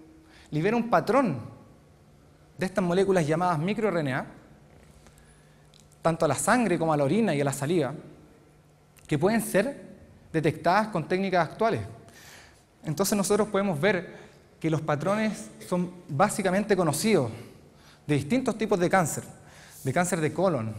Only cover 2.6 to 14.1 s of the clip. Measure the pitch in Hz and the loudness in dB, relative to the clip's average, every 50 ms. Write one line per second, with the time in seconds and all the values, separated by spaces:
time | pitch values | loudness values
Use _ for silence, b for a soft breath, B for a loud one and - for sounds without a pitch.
2.6 | 185 185 185 214 190 175 170 185 196 190 190 185 160 143 156 165 180 180 175 147 | -6 -2 -2 0 0 2 2 2 4 4 4 2 4 2 2 2 2 0 0 0
3.6 | 156 190 214 208 214 208 180 170 151 135 127 147 214 - - - - - - - | 0 -2 -2 0 -2 0 0 0 -2 -2 -2 -4 -6 -8 -14 -20 -20 -20 -20 -20
4.6 | - - - - b b b b b b b b b b b b b b b b | -20 -20 -20 -20 b b b b b b b b b b b b b b b b
5.6 | b b b b - - - _ - 165 165 - 170 151 131 - - - 220 254 | b b b b -20 -20 -20 _ -2 -2 0 2 2 0 0 0 2 2 2 2
6.6 | 233 196 175 151 160 160 156 147 143 131 165 214 233 202 156 143 143 139 135 - | 4 2 2 0 2 2 2 2 2 2 2 2 2 2 0 0 0 -2 -2 -4
7.6 | 139 139 185 175 139 123 147 - - - - - - - - - - - _ _ | -4 -2 0 0 0 -2 -4 -10 -14 -18 -20 -20 -20 -20 -20 -20 -20 -20 _ _
8.6 | _ _ _ _ _ _ _ - - - 156 139 151 196 226 226 220 - - 180 | _ _ _ _ _ _ _ -20 -6 -4 -2 2 2 2 2 2 0 2 2 2
9.6 | 208 269 285 - - - - - - - - - - - - 160 147 160 147 - | 2 2 -4 -8 -16 -20 -20 -20 -20 -20 -20 -20 -20 -4 -4 0 0 0 0 2
10.6 | - 170 180 208 220 214 214 175 143 - 185 185 190 196 180 180 165 143 - - | 2 2 4 4 2 0 -2 -4 -2 -2 -2 -2 0 2 2 2 2 0 -2 -2
11.6 | 214 226 190 120 95 - - - - B B B B B B B B B B B | 0 0 0 -2 -4 -8 -12 -18 -20 B B B B B B B B B B B
12.6 | B _ _ _ - 156 151 147 196 196 220 202 190 - 208 208 214 214 - 196 | B _ _ _ -8 -8 -2 -2 0 0 0 0 0 0 2 0 0 0 0 -2
13.6 | 202 202 170 139 151 202 208 180 170 - | 0 0 -2 0 2 2 0 0 -2 -8